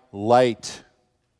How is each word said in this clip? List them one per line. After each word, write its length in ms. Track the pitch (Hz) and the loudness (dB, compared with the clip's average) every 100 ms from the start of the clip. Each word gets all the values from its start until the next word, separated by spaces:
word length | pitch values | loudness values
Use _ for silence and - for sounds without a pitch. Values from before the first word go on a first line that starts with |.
| _ | _
light." 720 | 101 107 120 127 113 - - _ _ _ _ _ | -10 0 2 2 -4 -14 -18 _ _ _ _ _